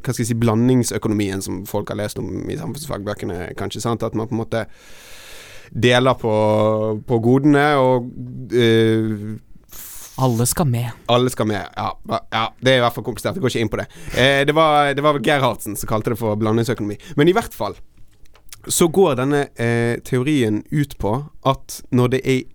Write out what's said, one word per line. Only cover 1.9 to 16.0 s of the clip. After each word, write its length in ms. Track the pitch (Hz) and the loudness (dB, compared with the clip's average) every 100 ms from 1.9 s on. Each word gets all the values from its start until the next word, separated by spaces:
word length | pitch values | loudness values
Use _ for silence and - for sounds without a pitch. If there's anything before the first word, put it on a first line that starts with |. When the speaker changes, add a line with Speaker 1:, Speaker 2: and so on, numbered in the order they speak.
| 104 | -6
Speaker 1:
lest 220 | 104 - | -6 -6
om 280 | 87 95 - | -8 -6 -6
i 60 | 95 | -8
samfunnsfagbøkene, 960 | - 143 156 - 101 101 113 90 92 - | -8 -10 -8 -8 -6 -8 -6 -8 -8 -8
kanskje, 240 | 95 95 | -8 -6
sant? 220 | 113 113 | -4 -2
At 120 | 113 | -4
man 120 | 110 113 | -4 -4
på 40 | |
en 120 | 110 | -4
måte 220 | 113 113 104 - - - - - - - - - - | -4 -4 -6 -12 -20 -20 -20 -20 -18 -18 -18 -20 -12
deler 420 | - 117 123 131 120 | 0 4 4 4 2
på, 840 | 117 107 107 107 107 110 110 107 - | 0 2 2 4 2 2 -2 -4 -2
på 140 | 120 | 0
godene, 540 | 113 135 147 143 147 143 | 4 4 6 4 4 4
og, 320 | 127 127 123 - 123 127 127 | 4 2 -2 -10 -12 -12 -2
eh, 840 | 123 117 113 110 110 110 107 107 107 - - - - - - - - | 2 4 6 4 2 0 -4 -8 -12 -14 -20 -20 -18 -16 -16 -12 -2
Speaker 2:
Alle 240 | 131 113 | 0 2
skal 220 | 120 - 151 | 0 0 0
med. 240 | 120 120 - - | 0 -4 -6 0
Speaker 1:
Alle 220 | 120 127 | 2 2
skal 140 | - 110 | 0 -2
med, 140 | 104 85 - | -2 -6 -6
ja. 140 | 104 - | -6 -6
Ba-, 140 | - 117 - | -6 -6 -4
ja, 180 | 110 113 - | -4 -4 -2
det 140 | 123 | 2
er 20 | 131 | 4
i 60 | |
hvert 100 | 120 | 2
fall 120 | 120 113 | 0 -8
komplisert, 320 | 110 113 98 | -4 -4 -2
jeg 20 | |
går 120 | 123 | -2
ikke 80 | 117 | 0
inn 80 | 113 | -2
på 60 | 104 | -2
det. 60 | - - - - | -8 -12 -6 2
Eh, 220 | 131 139 | 4 4
det 80 | 143 | 2
var, 360 | 151 160 147 143 | 4 4 4 2
det 80 | 135 | 2
var 140 | 147 143 | 2 2
Gerhardsen 600 | 120 143 127 104 110 98 | 2 2 2 -2 -6 -6
som 100 | - | -2
kalte 240 | 110 | -2